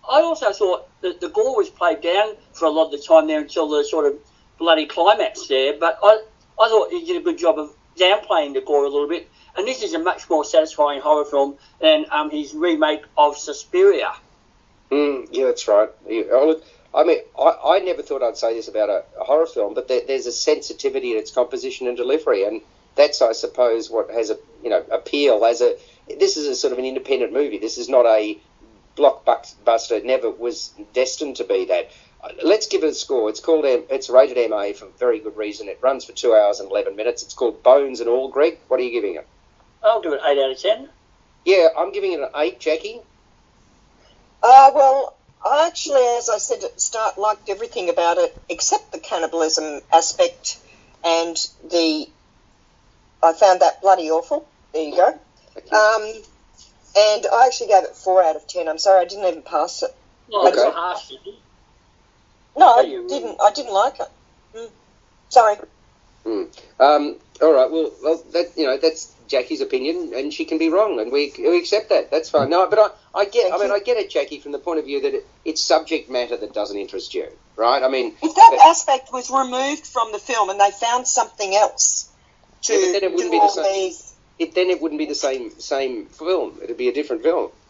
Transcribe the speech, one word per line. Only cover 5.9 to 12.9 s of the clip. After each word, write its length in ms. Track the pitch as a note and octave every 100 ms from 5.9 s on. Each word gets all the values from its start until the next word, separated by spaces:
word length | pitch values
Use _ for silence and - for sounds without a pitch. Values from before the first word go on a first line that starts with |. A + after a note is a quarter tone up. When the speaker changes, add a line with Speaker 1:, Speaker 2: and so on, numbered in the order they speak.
| D#3+
Speaker 1:
I, 180 | G3+ A3 - _ _ -
I 120 | A3
thought 200 | A3 F3+
he 120 | F3+
did 140 | E3 F3
a 20 |
good 160 | D#3+ D3+
job 220 | E3 D3+
of 160 | D3+ _ _ -
downplaying 560 | F3+ G#3 - F3 D3
the 80 | C3+
gore 240 | C3 C#3+ C#3+
a 40 |
little 200 | C#3+ C#3+
bit, 180 | E3 - _ _ -
and 100 | G#3+
this 160 | C4
is 100 | G3+
a 60 | E3
much 300 | E3+ - -
more 160 | D#3+ C#3+
satisfying 560 | E3 D#3 - D3 C#3+
horror 240 | D3 D3+ D3
film 320 | C#3+ C#3+ - _ _
than, 240 | D#3 D3+ D#3
um, 180 | D3+ D3+
his 240 | D3+ C#3+
remake 480 | D3+ F3 D#3 D#3